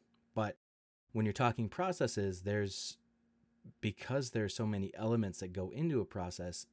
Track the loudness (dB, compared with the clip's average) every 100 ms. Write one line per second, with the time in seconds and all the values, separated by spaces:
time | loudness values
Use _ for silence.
0 | _ _ _ -2 -2 -4 _ _ _ _
1 | _ 0 2 4 2 2 -2 0 0 2
2 | 0 2 0 0 0 2 0 -2 -8 -10
3 | _ _ _ _ _ _ -20 -4 -4 -4
4 | -2 -2 0 0 0 0 0 0 -2 0
5 | 2 2 2 -2 -6 -4 -4 0 2 2
6 | 0 -2 -4 -4 -6 -6 -10